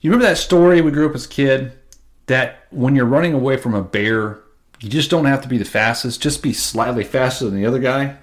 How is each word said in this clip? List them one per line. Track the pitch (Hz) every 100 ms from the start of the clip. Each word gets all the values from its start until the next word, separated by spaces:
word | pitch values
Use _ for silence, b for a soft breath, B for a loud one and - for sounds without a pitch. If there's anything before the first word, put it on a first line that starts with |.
You | 156
remember | 233 233
that | 170
story | - 180 175 175
we | 160
grew | 143 151
up | 147
as |
a | -
kid? | - 139 135 131 - _ - _ _ -
That | 127 123 - _
when | - 131
you're | 139 123
running | 139 175
away | 147 131 131
from | 123
a | 104
bear, | 90 104 107 110 107 101 _ _ _ _
you | 110
just | 139 139
don't | 175
have | 143 135
to | 131
be | 123
the |
fastest. | 98 110 110 117 123 117
Just | 147 139
be | -
slightly | 113 - 110 117 120 101
faster | 139 131 131 123
than | 98
the | 104
other | 131
guy. | 127 135 139 139